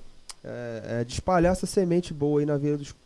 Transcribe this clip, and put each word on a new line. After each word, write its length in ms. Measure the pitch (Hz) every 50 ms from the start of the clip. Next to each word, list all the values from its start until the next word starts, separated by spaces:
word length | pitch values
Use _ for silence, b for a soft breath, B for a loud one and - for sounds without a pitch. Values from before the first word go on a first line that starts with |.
| - - - - - - - - -
é, 560 | - 117 120 120 120 113 113 101 110 113 117 120
é, 20 |
de 80 | 120 127
espalhar 400 | - - - 185 175 165 175 185
essa 140 | 185 -
semente 460 | 185 - 208 190 175 170 175 175 - 165
boa 280 | 143 143 147 147 147
aí 60 | 147
na 100 | 151 147
vida 200 | 143 143 147 147
dos, 160 | 147 143 139 - - _